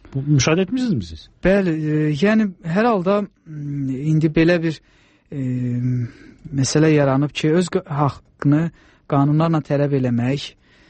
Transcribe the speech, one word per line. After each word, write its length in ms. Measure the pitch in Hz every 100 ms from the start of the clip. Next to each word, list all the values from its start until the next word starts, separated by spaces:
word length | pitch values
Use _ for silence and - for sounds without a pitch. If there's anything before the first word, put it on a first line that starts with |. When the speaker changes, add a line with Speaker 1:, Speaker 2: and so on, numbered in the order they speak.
| -
Speaker 1:
bu, 40 | 135
müşahidə 420 | 143 147 156 165
etmisinizmi 420 | 185 254 254 139
siz? 260 | 82 80 - _
Speaker 2:
Bəli, 260 | 175 202 185
e, 400 | 156 151 151 151
yəni 380 | 147 202 220 214 175
hər 200 | 165 180 233
halda, 360 | 214 175 202 202 _ -
mm, 420 | 151 147 143 135
indi 380 | 131 151 156 156
belə 360 | 156 165 175
bir, 180 | 165 151 _ _ _ _ _
e, 60 | 147 127 127 123 123 123 123 117 - - - -
məsələ 380 | 143 131 151 156
yaranıb 400 | 151 139 131 147
ki, 200 | - 156
öz 160 | 165 175
q-, 160 | 185 -
haqqını 760 | 143 143 - - _ 143 147 165 - _ _ -
qanunlarla 540 | 143 143 151 165 160
tələb 320 | - 143 143 139
eləmək, 540 | 127 117 123 143 - - _ _